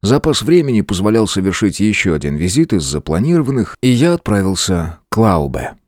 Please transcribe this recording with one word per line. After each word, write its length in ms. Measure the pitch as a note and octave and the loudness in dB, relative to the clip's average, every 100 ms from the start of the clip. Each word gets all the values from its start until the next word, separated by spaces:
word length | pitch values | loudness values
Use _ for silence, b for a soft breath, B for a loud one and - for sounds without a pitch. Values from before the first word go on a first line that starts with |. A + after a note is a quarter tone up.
Запас 400 | G2 C3+ E3 C#3+ | 2 2 2 -2
времени 380 | G#2+ F3 C#3+ A2+ | 2 2 4 0
позволял 480 | G2 F#2 G#2 A2+ G#2+ | -2 -2 0 2 0
совершить 500 | - F#2+ F2+ G#2 - | 0 -2 0 -2 0
еще 360 | G#2 G#2 F#2+ | 0 0 0
один 200 | D#2 C#2+ | -2 -2
визит 380 | D2 F2+ A2+ D#3+ | -2 -2 0 0
из 100 | G2+ | 0
запланированных, 920 | C#2+ D2 - D#2+ C3+ E3+ C3+ C3+ G2 - | -2 -6 -2 -2 2 2 0 -2 -4 -2
и 100 | B2+ | 0
я 240 | A#2+ E3 | 2 2
отправился 840 | E3+ - G#2 F#2+ F#2 - F2+ E2 E2+ _ | 0 0 0 0 -2 -2 -2 -4 -10 _
к 100 | - | 2
Лаубе. 580 | A2 F2 C#2+ C2 B1+ - | 2 2 0 -4 -8 -14